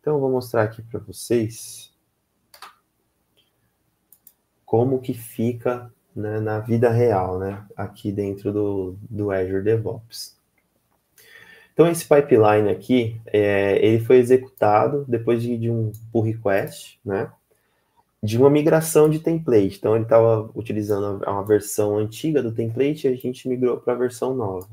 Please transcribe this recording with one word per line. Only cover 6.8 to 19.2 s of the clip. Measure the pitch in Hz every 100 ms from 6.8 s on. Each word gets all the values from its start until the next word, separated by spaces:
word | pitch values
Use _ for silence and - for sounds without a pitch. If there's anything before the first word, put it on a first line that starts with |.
| 120
real, | 113 120 98 92 92
né, | 98 101 - -
aqui | 98 - 107
dentro | 101 101 98 107
do, | 104 104 98 92 95 107
do | 107 104
Azure | 95 92 95
DevOps. | 101 113 92 90 - - - _ _ _ _ _ _ _ _ _ - - - - _
Então, | - 165
esse | 165 -
pipeline | 147 143 117 107 107 104
aqui, | 90 - 127 113 117 -
é, | 104 104 101 98 98
ele | 107 113
foi | 117 127
executado | 120 131 127 - 107 107 127 143 139
depois | 117 117 120
de, | 117 120
de | 113
um | 117 113 104 -
pull | 117
request, | 110 110 104 98 160 - - _
né, | - 98 113 _ _ _ _ _ _ _ _ _
de | 107 113
uma | 139
migração | 147 151 160 160 151 151
de | 156